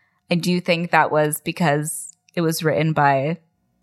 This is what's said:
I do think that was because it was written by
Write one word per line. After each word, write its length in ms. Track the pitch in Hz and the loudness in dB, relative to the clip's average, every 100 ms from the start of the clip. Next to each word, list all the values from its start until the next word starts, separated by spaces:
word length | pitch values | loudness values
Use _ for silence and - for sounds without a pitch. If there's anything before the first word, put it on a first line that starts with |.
| _ _ - | _ _ -4
I 40 | 175 | -2
do 240 | 170 180 | 0 0
think 320 | 175 170 170 | 0 -2 0
that 200 | 160 147 | 0 2
was 280 | 151 151 151 | 2 0 -2
because 720 | - 165 170 147 151 - - - _ | -8 -2 0 0 -2 -8 -14 -20 _
it 80 | - | -4
was 220 | 160 165 | -2 0
written 300 | 160 139 160 | 0 0 0
by 440 | 156 143 139 139 175 _ _ _ _ | 2 2 2 0 -4 _ _ _ _